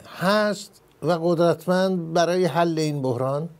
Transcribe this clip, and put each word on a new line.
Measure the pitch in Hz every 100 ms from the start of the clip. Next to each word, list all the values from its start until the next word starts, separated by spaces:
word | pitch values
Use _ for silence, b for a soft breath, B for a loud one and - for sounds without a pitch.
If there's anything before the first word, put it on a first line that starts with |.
| - -
هست | 180 214 208 196 - - _ -
و | 147
قدرتمند | 170 170 165 170 156 180 180 190 185 160
برای | 165 165 185 175
حل | 165 170 156
این | 151 143
بحران؟ | 131 120 131 143 165